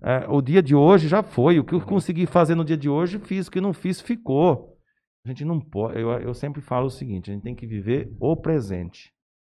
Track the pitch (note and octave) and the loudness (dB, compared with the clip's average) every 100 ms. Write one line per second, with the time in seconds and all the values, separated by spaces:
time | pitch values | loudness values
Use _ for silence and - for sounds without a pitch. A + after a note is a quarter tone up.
0 | - B2+ - C#3+ C3 F#3 C#3 C#3+ D3+ G3 | -4 -4 0 -2 2 2 4 6 8 6
1 | D#3 G3 - - C#3+ E3+ B2+ E3+ - G3 | 4 0 0 2 4 4 2 -4 -2 -2
2 | - E3 F3 F3+ D#3+ E3 D#3 D#3+ C#3+ C#3+ | -2 -4 0 2 2 2 0 -2 0 0
3 | F3 G3+ - F#3+ F3 F#3 G3 E3 F3+ F3+ | -2 -6 -6 -6 -4 -4 -4 0 0 0
4 | - A#3 - C3+ F3 C3 - _ _ _ | -4 -6 0 4 4 4 -4 _ _ _
5 | _ _ A2+ C3 D3 E3 - G2 A2+ A#2+ | _ _ -14 -8 -4 -4 -4 -4 -4 -4
6 | A#2 A#2+ A#2+ A#2+ C#3+ C#3+ - B2+ C3+ C3 | -4 -4 -6 -8 -8 -10 -4 -2 -2 -6
7 | C3 F#2+ G2+ G2+ A#2 A#2+ A#2 G#2+ G2 C3+ | -8 -8 -8 -10 -10 -12 -10 -6 -2 -2
8 | - - C3 D#3+ D#3+ D#3 G2 F2+ F2 - | -4 -4 -2 -2 0 -2 -2 -6 -8 -14
9 | - _ _ _ | -20 _ _ _